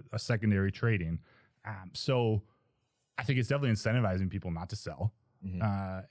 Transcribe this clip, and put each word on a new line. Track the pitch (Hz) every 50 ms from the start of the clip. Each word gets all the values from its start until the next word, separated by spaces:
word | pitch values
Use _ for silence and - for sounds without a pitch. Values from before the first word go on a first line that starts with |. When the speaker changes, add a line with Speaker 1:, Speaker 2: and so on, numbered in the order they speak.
| - -
Speaker 1:
a | - 104
secondary | - - 120 104 110 107 104 98 98 98
trading. | - - - 117 110 98 85 80 85 80 - _ _ _ _ _ _ _ -
Um, | 110 107 95 92 92 -
so | - - - 131 123 120 113 110 101 - _ _ _ _ _ _ _ _ _ _ _ _ _ _ -
I | -
think | 127 135 127
it's | 120 -
definitely | 139 143 143 123 110
incentivizing | 104 - 113 117 127 117 98 92 95 95 92
people | 95 98 - 90
not | 82 82 82 -
to | -
sell. | - - - 76 - 95 107 - _ _ _ _ _ -
Speaker 2:
Mm-hmm. | 98 92 90
Speaker 1:
Uh, | 98 107 98 98 98 92 92 95 95 -